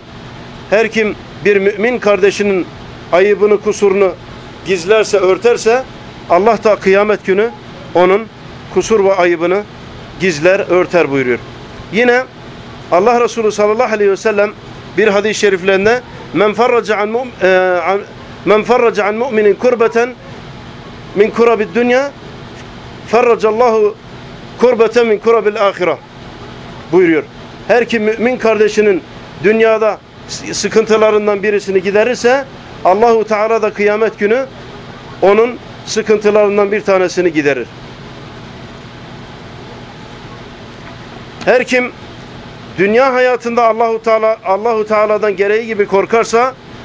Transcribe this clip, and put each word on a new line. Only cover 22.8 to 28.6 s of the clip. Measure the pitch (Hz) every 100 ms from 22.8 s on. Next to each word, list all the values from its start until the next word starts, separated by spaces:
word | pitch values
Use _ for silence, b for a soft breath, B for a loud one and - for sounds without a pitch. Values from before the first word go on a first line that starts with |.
| - - -
farracallahu | 226 247 208 220 214 247 220 208 - - - - - - -
kurbeten | 247 226 220 240 233
min | 208
kurabil | 226 226 202 208 202
ahira." | 170 175 135 - - - - - - - - -
buyuruyor. | 170 170 156 - - - - -
Her | 233 233
kim | 226
mümin | 214 220 233 202
kardeşinin | 220 214